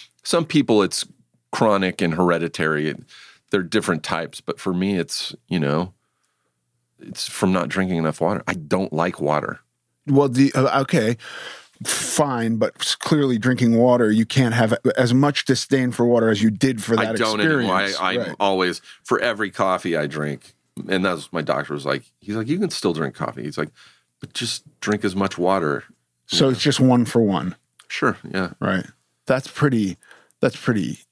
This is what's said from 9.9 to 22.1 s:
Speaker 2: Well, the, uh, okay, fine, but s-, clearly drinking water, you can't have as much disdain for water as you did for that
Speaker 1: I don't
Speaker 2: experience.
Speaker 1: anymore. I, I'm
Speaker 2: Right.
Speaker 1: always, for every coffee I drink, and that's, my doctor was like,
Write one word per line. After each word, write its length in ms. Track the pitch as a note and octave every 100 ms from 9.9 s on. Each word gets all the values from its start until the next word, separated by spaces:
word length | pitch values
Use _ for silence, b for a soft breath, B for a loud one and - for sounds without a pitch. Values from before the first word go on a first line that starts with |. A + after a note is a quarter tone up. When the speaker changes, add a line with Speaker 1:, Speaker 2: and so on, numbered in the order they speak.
| _ D3
Speaker 2:
Well, 220 | C#3 C#3+
the, 220 | B2 C#3
uh, 280 | C3+ C3 C#3
okay, 360 | C3+ D#3+ A2 A#2+ B B B B B _ -
fine, 720 | - - - C#3+ A#2+ A2+ A2+
but 160 | A2 -
s-, 160 | - -
clearly 420 | - D#3 C3+ A#2
drinking 380 | B2+ A#2+ A#2+ A#2
water, 340 | B2 B2 A2
you 140 | A2 A2
can't 280 | C#3 A#2+
have 200 | A#2 A2 A2 B2 B2
as 180 | A#2+
much 320 | B2+ C#3+ C#3+ -
disdain 460 | B2 - C3+ B2
for 140 | A#2 A#2+
water 240 | A#2+ A2+
as 120 | G#2
you 80 | A2
did 320 | G2+ C3+ A2+
for 120 | G2+ A2
that 200 | A2 A2
Speaker 1:
I 20 |
don't 220 | A2 G#2+
Speaker 2:
experience. 240 | G#2 C#3+ G2
Speaker 1:
anymore. 60 | F#2 G2 F#2
I, 140 | F#2
I'm 60 | A#2+
Speaker 2:
Right. 160 | F2+ -
Speaker 1:
always, 420 | G2+ F#2+ F2+ E2 B B
for 160 | - A#2+
every 300 | A#2+ G#2 G2+
coffee 460 | - F#2+ F#2 F2+ D#2+
I 80 | D2+
drink, 460 | D2+ D2 C#2 - _ _ - -
and 160 | F#2
that's, 280 | F#2+ D#2+ -
my 80 | E2+
doctor 320 | D2+ D2 C#2+
was 120 | C#2+ C#2
like, 180 | C#2 -